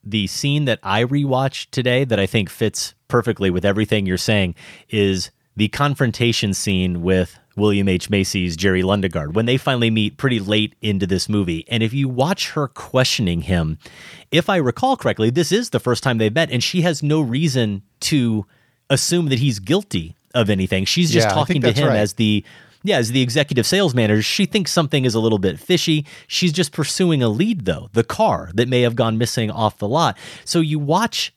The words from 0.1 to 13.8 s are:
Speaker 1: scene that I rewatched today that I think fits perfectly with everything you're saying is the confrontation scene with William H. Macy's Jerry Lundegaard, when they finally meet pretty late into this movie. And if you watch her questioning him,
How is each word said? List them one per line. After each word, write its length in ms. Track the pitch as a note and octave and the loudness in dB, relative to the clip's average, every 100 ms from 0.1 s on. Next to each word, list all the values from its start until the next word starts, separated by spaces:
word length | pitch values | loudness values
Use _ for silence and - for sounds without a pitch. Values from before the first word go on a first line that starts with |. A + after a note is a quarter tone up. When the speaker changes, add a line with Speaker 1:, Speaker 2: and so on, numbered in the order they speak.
| G#2+ F#2+ | -2 -2
Speaker 1:
scene 380 | - C#3+ C#3+ C#3+ | -4 -2 0 0
that 140 | G#2+ | -2
I 200 | F#2+ G2+ | 0 0
rewatched 680 | B2 C#3+ C#3 B2+ C3+ - - | 2 0 0 0 -2 -4 -6
today 320 | - B2 B2 C3+ | -2 0 2 2
that 140 | G#2+ | 0
I 60 | G2 | 2
think 240 | A#2 F#2 | 0 -2
fits 460 | - A2 - - _ _ | -2 -4 -2 -10 _ _
perfectly 420 | B2 A#2 G#2 G2 | 0 0 0 0
with 120 | F2+ G2 | 2 0
everything 400 | G2+ G#2+ G#2+ F#2+ | 0 0 0 0
you're 120 | F#2 | -2
saying 380 | - G#2+ F#2 E2+ - - _ | 0 0 0 -4 -16 -20 _
is 400 | A2 G2+ F#2+ - _ _ - | 0 2 0 -4 _ _ -2
the 120 | G#2+ | -2
confrontation 840 | - C#3+ C#3 B2+ G#2 A#2+ A2+ G#2+ | 0 -2 0 -2 2 0 0 -2
scene 480 | F#2+ - F#2+ F#2 F2 | -2 0 0 0 0
with 360 | F2 F#2+ F2+ - _ - | 2 2 0 -6 _ 0
William 320 | G#2 G2+ G2 | 2 2 2
H. 220 | F#2 - | 0 0
Macy's 480 | G2+ F#2 G2+ F2+ D#2+ | 0 0 -2 -2 0
Jerry 240 | G2 F#2 | 2 2
Lundegaard, 520 | F#2 G2+ F#2+ E2 D2+ | 2 0 0 -4 -2
when 120 | F2+ A#2 | -2 0
they 100 | C3 | 0
finally 320 | - B2+ A#2 | 0 0 2
meet 280 | A2 G#2 - | 2 0 -2
pretty 220 | C#3 A#2+ | -2 0
late 340 | G2 G#2+ G#2+ _ | 0 0 0 _
into 260 | G#2+ G2 F#2 | -2 0 0
this 220 | F#2 - | 0 0
movie. 340 | G#2+ F2+ E2 - | 0 0 -4 -4
And 120 | A#2 | -2
if 120 | A2 | -2
you 160 | C3+ C3+ | -2 -4
watch 420 | B2 C#3+ G3 - | -2 -2 -2 -4
her 160 | - C#3+ | -4 -6
questioning 720 | - - C3 B2+ - G2+ E2+ | -8 -4 0 0 0 -2 -2
him, 360 | E2 F2+ D#2+ D#2+ | -2 -2 -2 -6